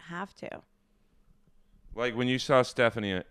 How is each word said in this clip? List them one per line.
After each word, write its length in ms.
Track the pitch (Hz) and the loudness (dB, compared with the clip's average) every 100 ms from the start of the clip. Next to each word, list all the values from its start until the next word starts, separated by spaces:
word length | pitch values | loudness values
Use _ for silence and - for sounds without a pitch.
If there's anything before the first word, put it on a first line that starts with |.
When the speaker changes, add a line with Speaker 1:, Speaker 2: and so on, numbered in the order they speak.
| 165 | -12
Speaker 1:
have 260 | 170 196 - | -10 -10 -10
to. 260 | - - - _ _ _ _ _ _ _ _ _ _ _ - 104 | -14 -14 -16 _ _ _ _ _ _ _ _ _ _ _ -16 -4
Speaker 2:
Like, 200 | 123 113 | -4 0
when 120 | 123 | 0
you 100 | 131 | 0
saw 240 | - 135 | 4 4
Stephanie 640 | 123 - 117 113 104 92 - | 4 2 2 2 -2 -2 -2